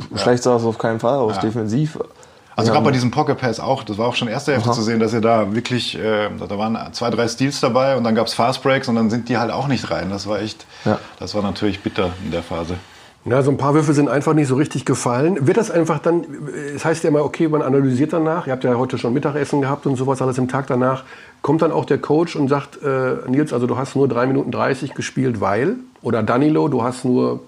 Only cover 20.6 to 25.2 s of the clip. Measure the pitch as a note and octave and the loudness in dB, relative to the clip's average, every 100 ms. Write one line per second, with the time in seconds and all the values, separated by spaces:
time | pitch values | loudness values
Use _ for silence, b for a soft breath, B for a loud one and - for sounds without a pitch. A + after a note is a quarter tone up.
20.6 | C3 B2 B2+ C3 - B B B - D#3+ | -2 0 2 0 -6 B B B 0 2
21.6 | E3 D3+ - C#3 - D3+ E3+ D#3+ C3+ C#3+ | 2 0 0 -2 2 0 0 0 0 0
22.6 | - - C#3+ C3+ B2+ C3+ C3 C3 D3+ B2 | -2 -8 -2 0 0 -2 0 0 0 0
23.6 | B2 A#2+ C3+ C3+ C3+ A#2+ C3 C3+ - A2 | 0 -2 -2 0 2 2 2 0 0 -2
24.6 | A#2+ C#3 C#3 - - - | 0 -2 -6 -8 -6 -2